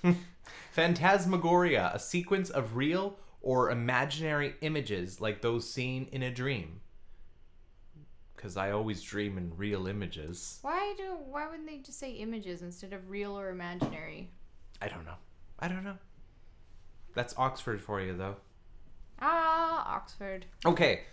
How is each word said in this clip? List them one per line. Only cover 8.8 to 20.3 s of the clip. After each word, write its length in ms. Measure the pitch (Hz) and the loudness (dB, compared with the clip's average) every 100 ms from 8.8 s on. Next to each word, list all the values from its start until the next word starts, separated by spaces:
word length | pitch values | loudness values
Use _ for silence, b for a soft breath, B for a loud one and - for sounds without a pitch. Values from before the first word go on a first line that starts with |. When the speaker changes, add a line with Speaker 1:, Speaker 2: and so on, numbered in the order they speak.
| 110 90 | 0 -2
Speaker 1:
dream 340 | - 104 104 95 | -2 -2 0 -2
in 200 | 87 82 | -4 -2
real 300 | 104 98 92 | -2 0 0
images. 720 | 104 90 80 78 - - - | -2 -4 -6 -8 -8 -8 -6
Speaker 2:
Why 320 | 277 349 415 392 | -2 -2 -2 -4
do, 200 | 381 339 262 | -6 -8 -8
why 220 | 285 311 | -8 -6
wouldn't 180 | 320 311 | -8 -10
they 100 | 294 | -12
just 200 | 262 - | -12 -10
say 140 | 269 | -8
images 500 | 233 220 226 190 175 | -6 -6 -6 -6 -8
instead 300 | 175 175 190 | -10 -12 -12
of 180 | 196 185 | -12 -8
real 260 | 202 202 202 | -6 -4 -4
or 140 | 190 | -6
imaginary? 800 | 180 175 175 - 160 156 151 - - - - - - | -6 -6 -4 -4 -6 -10 -12 -14 -14 -16 -16 -16 -8
Speaker 1:
I 80 | 101 | -8
don't 160 | 85 | -6
know. 120 | 82 85 - - - - | -10 -14 -16 -18 -16 -6
I 80 | 175 | -4
don't 160 | 185 | -4
know. 160 | 196 185 - - - - - - - - - - - | -8 -12 -16 -20 -20 -20 -20 -20 -20 -18 -16 -14 -6
That's 200 | 117 120 - | -4 -2 2
Oxford 460 | 131 - 123 101 | 0 0 -4 -4
for 180 | 98 98 | -2 -2
you, 160 | 92 90 | -2 -2
though. 200 | 95 104 - - - - - - - - | -4 -6 -12 -20 -18 -16 -16 -16 -14 -2
Speaker 2:
Ah, 720 | 285 330 320 330 330 320 - - | 2 4 4 4 4 0 -2 -4
Oxford. 500 | - - 196 | -6 -10 -8